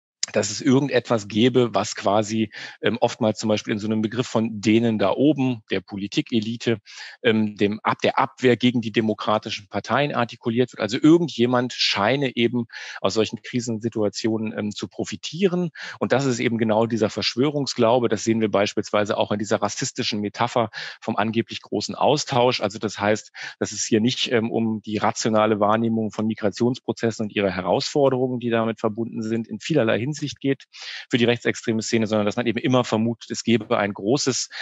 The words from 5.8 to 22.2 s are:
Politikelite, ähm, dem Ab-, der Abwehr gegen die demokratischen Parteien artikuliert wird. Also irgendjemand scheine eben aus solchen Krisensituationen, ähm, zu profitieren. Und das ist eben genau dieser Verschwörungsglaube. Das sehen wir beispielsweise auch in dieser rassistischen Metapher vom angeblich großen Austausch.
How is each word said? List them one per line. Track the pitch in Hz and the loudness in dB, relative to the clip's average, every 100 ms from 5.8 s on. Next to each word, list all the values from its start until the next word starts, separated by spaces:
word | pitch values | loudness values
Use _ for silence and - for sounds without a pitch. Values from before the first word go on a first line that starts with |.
Politikelite, | - 101 101 - 147 117 104 117 - 110 - - - - | -6 -8 -4 -4 0 0 -2 -4 -2 -2 -4 -18 -18 -2
ähm, | 123 110 107 104 | 2 2 2 2
dem | 104 107 | 0 0
Ab-, | 104 120 | -2 0
der | 101 - | 0 2
Abwehr | 131 - 127 117 | -2 2 2 4
gegen | 123 123 | 2 0
die | 113 | -2
demokratischen | 110 110 107 - 107 110 - 101 | 0 0 -2 0 -2 -2 -12 -8
Parteien | 104 - 117 147 | -8 -2 -2 0
artikuliert | 123 117 - 123 113 127 | -2 -4 -4 -4 0 0
wird. | - | 0
Also | 101 123 | -4 2
irgendjemand | 151 170 165 - 120 123 123 | 6 6 4 0 2 2 0
scheine | - - 107 104 139 135 120 | -2 -2 2 2 2 0 2
eben | 117 123 117 - - - | 0 2 -4 -8 -14 -4
aus | 98 | -2
solchen | 107 104 - | 0 0 -2
Krisensituationen, | - 127 117 110 113 113 104 - 113 110 110 107 | -6 -6 -4 -4 -4 -2 -2 -2 -2 -2 -4 -4
ähm, | 104 | -6
zu | 101 104 | -6 -8
profitieren. | - 104 - - 156 190 180 175 - - - | -6 -8 -8 -10 0 0 2 -4 -6 -14 -6
Und | 104 | 0
das | 127 139 | 2 2
ist | 117 | 0
eben | 127 113 | 0 0
genau | 113 107 113 | 2 2 2
dieser | 113 107 | 2 0
Verschwörungsglaube. | - 98 120 143 147 131 - 113 127 117 | 0 -4 0 0 0 -4 2 4 4 2
Das | 107 | -2
sehen | - 113 | 0 0
wir | 110 | 2
beispielsweise | 101 101 - 101 104 104 113 | 2 2 0 -2 0 0 0
auch | 104 | 0
in | 104 | -2
dieser | 107 107 | 0 0
rassistischen | 104 - 135 - 120 107 | 0 -4 -8 -4 -4 -4
Metapher | 104 - 120 127 110 - - - | -6 -2 -2 0 -2 -4 -14 -12
vom | - 110 | -6 -2
angeblich | 107 110 113 104 | 0 0 -2 -6
großen | - 104 - 92 | -6 -6 -4 0
Austausch. | 101 143 | 2 2